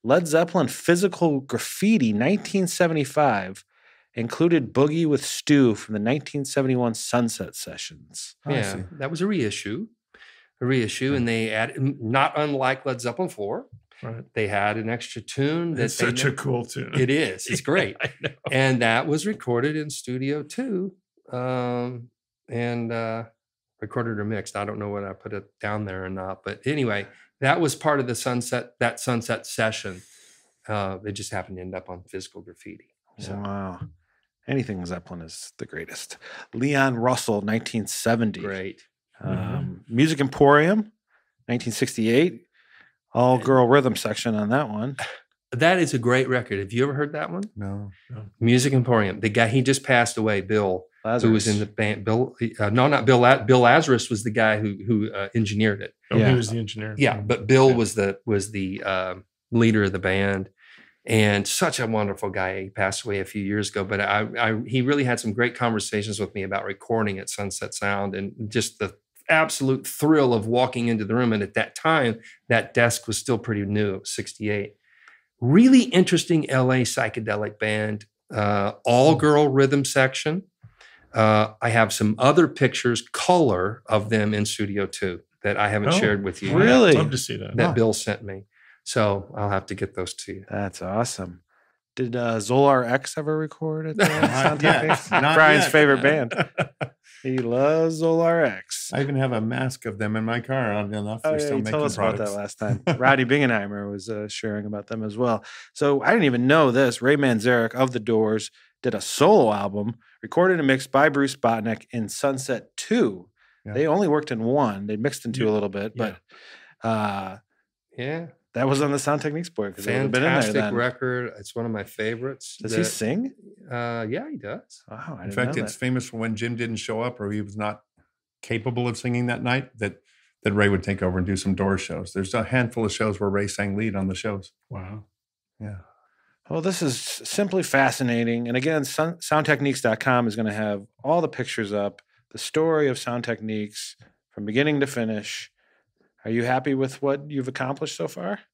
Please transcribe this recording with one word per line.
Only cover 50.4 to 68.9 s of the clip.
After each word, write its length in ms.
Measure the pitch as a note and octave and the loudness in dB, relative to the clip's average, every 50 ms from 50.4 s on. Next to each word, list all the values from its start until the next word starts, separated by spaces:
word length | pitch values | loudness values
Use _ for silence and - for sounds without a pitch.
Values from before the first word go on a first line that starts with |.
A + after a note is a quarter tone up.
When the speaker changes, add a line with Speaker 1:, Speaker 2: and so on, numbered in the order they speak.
| F#2 F#2+ G#2+ G#2 G2+ F#2+ F#2 F#2 - _ _ _ - | -2 0 0 2 2 2 -2 -4 -6 _ _ _ -4
Speaker 3:
who 60 | A2 A#2 B2 G#2+ A2+ | -2 0 2 4 4
was 140 | A2 G#2+ G2 | 4 4 4
in 100 | G#2+ G#2 | 2 2
Speaker 1:
Lazarus. 40 | G#2 | 2
Speaker 3:
the 60 | G#2+ | 0
band. 400 | G#2+ - - A2 G#2 G#2 G2 G2 | -4 -4 -2 -2 -2 -2 -4 -2
Bill, 300 | A2+ A2 A#2+ C3 C3 - - A#2+ A2 - | 0 0 0 0 -2 -4 -6 -6 -6 -2
uh, 120 | - G#2+ G#2 | -2 -2 2
no, 180 | G#2+ B2 B2+ | 4 4 4
not 180 | D3 D3 B2+ A2 | 6 4 4 6
Bill 140 | C3 C3 A#2+ | 6 6 8
La-, 240 | A#2+ B2 C3+ - G2+ | 8 8 6 6 6
Bill 160 | A2+ C3 B2+ | 4 6 8
Lazarus 500 | B2 A#2 C3 E3 D#3 C#3 B2+ A2+ - - | 8 8 8 6 6 4 2 2 2 -4
was 140 | A2+ G2+ G#2+ | -6 -4 -4
the 80 | A#2 | -4
guy 280 | G#2 A#2 A2 A2 G#2+ G#2 | 0 2 2 2 2 0
who, 180 | A2 G#2 G2 G2 G2 | -2 -4 -6 -6 -2
who, 240 | G#2 A2 G#2 G#2+ A2 | 0 0 0 0 -2
uh, 160 | G#2+ G2 G2 G2 - | -6 -8 -8 -4 -2
engineered 460 | A#2 G#2+ G2 G#2 G#2 A2 G#2+ G2+ G2 | -2 -2 0 0 2 2 2 0 -2
it. 120 | F#2 - _ _ _ _ | -8 -16 _ _ _ _
Speaker 4:
Oh, 60 | - | 2
he 60 | A2+ | 4
Speaker 1:
Yeah. 120 | A2 C3 C3 | 6 6 4
Speaker 4:
was 160 | B2 A2+ G#2+ | 4 2 -2
the 60 | A2+ | -4
engineer. 380 | A#2 A2 G#2 - A2+ G#2+ A2 G#2+ | -4 -6 -6 -8 -10 -10 -8 -2
Speaker 3:
Yeah, 200 | A2+ C3+ A2+ G2 G2+ | 0 0 0 2 -2
but 280 | G#2 G#2 A#2+ A2 G2 | -2 -2 -2 -2 2
Bill 180 | G#2 C3 C3 C3+ | 4 6 8 8
Speaker 4:
Okay. 100 | C3+ B2+ | 8 6
Speaker 3:
was 200 | A#2 A2+ F#2+ - | 4 2 0 2
the, 220 | G#2+ G2 G2 G2 - _ | 0 0 0 -2 -4 _
was 260 | A#2 G#2+ G2+ F#2+ G#2 | 0 0 0 -2 -4
the, 300 | G#2+ G2+ F#2+ F#2 G2 - - | -6 -6 -6 -6 -6 -6 -4
uh, 300 | G2+ F#2+ F#2 F#2 F#2 F2+ F#2 - _ _ _ _ _ | -4 -2 -2 -4 -6 -8 -12 -16 _ _ _ _ _
leader 320 | A#2 A#2 A#2 A2+ A2 G#2+ G2+ | 2 4 4 4 4 4 2
of 80 | F#2+ | 2
the 80 | F#2+ F#2+ | 0 -2
band. 500 | F#2 F#2 F#2+ G2 G2 G2 G2 F#2+ F#2+ - _ _ _ - - - - _ _ _ _ | -2 0 0 2 0 0 0 -2 -6 -8 _ _ _ -20 -20 -20 -20 _ _ _ _
And 400 | - A2+ A2 G#2+ G#2 G#2 G#2 G2+ | 2 4 4 6 6 4 2 0
such 360 | - - - F#3 E3 - - | -2 0 0 0 0 0 -2
a 60 | B2 | -2
wonderful 420 | A2+ A2+ G#2+ G#2 G2 G2 - - G2 | -2 0 -2 -2 -2 -4 -6 -6 -6
guy. 340 | F#2 G2+ F#2 F#2 F#2+ G2 F#2+ | -4 -4 -4 -4 -4 -6 -10
He 60 | F#2+ | -10
passed 340 | _ - G2 F#2+ G2+ - - | _ -2 -2 -2 -2 -4 -6
away 160 | A#2+ G2+ G2 | -4 -4 -4
a 60 | F#2+ | -6
few 180 | - - G#2 G2 | -6 -6 -6 -4
years 260 | F#2+ G#2 G#2+ G2+ G2 | -2 -2 -2 -2 -2
ago, 120 | - G#2 F#2+ | -4 -6 -4
but 160 | F#2+ G#2 G2 | -2 -2 -2
I, 280 | G2+ G2 G2+ G#2+ A2 F#2 G2 A#2 | 0 0 0 0 0 -4 -2 -2
I, 220 | A#2+ A2 A2 G#2+ - | 0 0 0 -2 -4
he 160 | - A#2 C3 | -2 -2 0
really 220 | A#2+ C3 D3 C#3+ C3+ | 0 2 0 0 2
had 160 | B2 A#2+ A2+ | 0 0 -2
some 140 | - A2+ G2+ | -2 -6 -2
great 200 | A#2 A#2+ A#2+ A2+ | 0 -2 -2 0
conversations 640 | - B2 A#2 A2+ G#2 G2 - - G#2+ G2+ A2 G2+ | -2 -2 0 0 -2 -4 -4 -4 -4 -4 -4 -4
with 160 | G2+ G2+ F2 _ | -6 -6 -6 _
me 100 | G#2 F#2+ | -8 -6
about 200 | F#2+ G2 G2 - | -4 -6 -6 -6
recording 560 | G2 G2 _ - - A2+ A2+ G#2+ G#2 G2 F#2+ | -8 -12 _ -6 -4 -2 -2 0 -2 -4 -6
at 100 | F#2+ - | -8 -10
Sunset 440 | - - G2+ G2 - - G2+ G#2 - | -8 -8 -8 -8 -8 -8 -10 -10 -8
Sound 420 | - G#2 G2+ G2+ G2+ G2+ G2+ G2 | -4 -4 -2 -2 -2 -4 -4 -4
and 180 | G2 G2 G2 - - A2+ G#2 | -6 -8 -8 -10 -10 -12 -4
just 300 | G#2+ A#2 - - - _ | -2 -2 -2 -2 -6 _
the 160 | G#2+ F#2+ | -6 -6